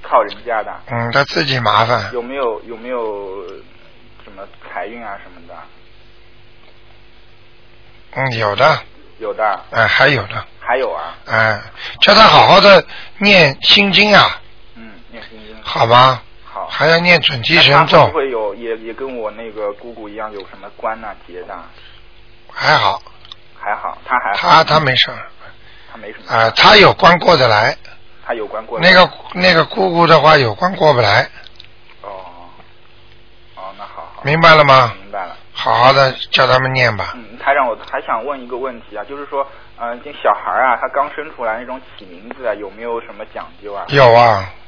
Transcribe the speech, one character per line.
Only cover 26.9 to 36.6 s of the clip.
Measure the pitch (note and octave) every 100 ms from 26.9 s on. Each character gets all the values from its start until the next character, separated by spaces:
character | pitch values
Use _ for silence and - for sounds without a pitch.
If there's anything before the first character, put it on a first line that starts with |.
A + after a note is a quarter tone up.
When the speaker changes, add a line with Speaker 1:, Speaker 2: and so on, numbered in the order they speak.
Speaker 2:
关 | A2+ F3+ E3+
过 | E3+ E3
得 | B2
来。 | G#2+ A#2 D#3 - - - - -
Speaker 1:
他 |
有 | A#2+ G#2
关 | G#2+ A2+
过 | A#2+
得 | E3+
来。 |
Speaker 2:
那 | F#3
个， | F3+ - -
那 | F3+ F#3
个 | E3 D3+
姑 | - F#3+
姑 | E3+ E3+
的 | D#3+
话， | D3 D#3
有 | A#2+ G#2
关 | F#3 F#3+
过 | D#3
不 | B2+
来。 | G#2+ G#2+ D3 - - - - - - -
Speaker 1:
哦。 | G2 F#2+ F#2 E2+ F2 - - - - - - - - - - -
哦， | F#2+ G2
那 |
好， | G2+ - E2+ -
好。 |
Speaker 2:
明 | C#3 D#3
白 | E3 D#3+
了 |
吗？ | D3 C3 B2 G#2
Speaker 1:
明 | -
白 | G2+ F2+
了。 | - -
Speaker 2:
好 | - -
好 | A2+ B2+
的 | C3+ C3+ B2 -
叫 | - C3
他 |
们 | B2+